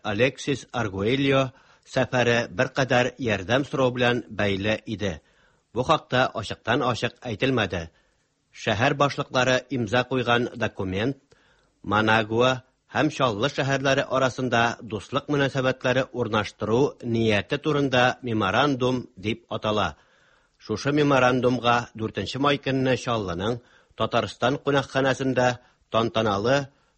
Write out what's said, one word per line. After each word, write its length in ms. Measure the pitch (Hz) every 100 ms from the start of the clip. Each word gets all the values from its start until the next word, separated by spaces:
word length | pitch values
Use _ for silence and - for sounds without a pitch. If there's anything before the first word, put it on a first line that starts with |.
Алексис 640 | 107 104 131 127 - 135 -
Аргуэльо 800 | 123 107 95 104 135 139 135 131 - _ _
сәфәре 640 | - 131 127 127 117 117 117
бер 200 | 92 131
кадәр 460 | - 123 123 123 -
ярдәм 460 | 120 101 92 131
сорау 260 | 139 - 127
белән 340 | 123 120 123 -
бәйле 520 | 107 104 95 107 110 -
иде. 340 | 95 98 80 _ _ _ _ _
Бу 80 | 117
хакта 480 | 127 151 - 127 131
ачыктан-ачык 840 | - 101 - - 131 127 113 123 -
әйтелмәде. 680 | 123 104 131 127 101 90 82 _ _ _ _ _ _
Шәһәр 420 | - 117 104 135
башлыклары 720 | 143 143 - 135 131 123 127 -
имза 340 | 135 107 123
куйган 460 | 123 131 120 117 117
документ 640 | - 110 - 92 95 123 139 _ _ _ _ _ _
Манагуа 800 | - 104 110 113 107 113 127 123 _ _ _
һәм 180 | 110 147
Чаллы 380 | - 127 101 139
шәһәрләре 560 | 151 139 135 139 135
арасында 760 | 101 131 131 127 127 117 117 -
дуслык 460 | 117 104 - 139 -
мөнәсәбәтләре 800 | 143 135 135 127 127 127 127 127
урнаштыру 840 | 123 113 110 101 - 107 117 151 -
нияте 560 | 120 113 113 104 - 143
турында 600 | 156 147 139 127 123 120
меморандум 840 | 123 107 95 110 147 127 127 127 110 -
дип 300 | 101 113 -
атала. 460 | - 110 104 87 - _ _ _ _ _ _
Шушы 320 | - 107 139
меморандумга 1000 | 147 143 131 123 127 123 123 117 120 120
дүртенче 440 | 110 110 110 95 131
май 180 | 143 143
көнне 400 | 139 131 131 120
Чаллының 600 | 127 113 95 85 104 120 _ _ _
Татарстан 600 | - 110 117 107 - 120 143
кунакханәсендә 1040 | - 139 131 135 135 127 135 123 123 120 _ _ -
тантаналы 800 | 113 113 113 107 98 117 139 135 _ _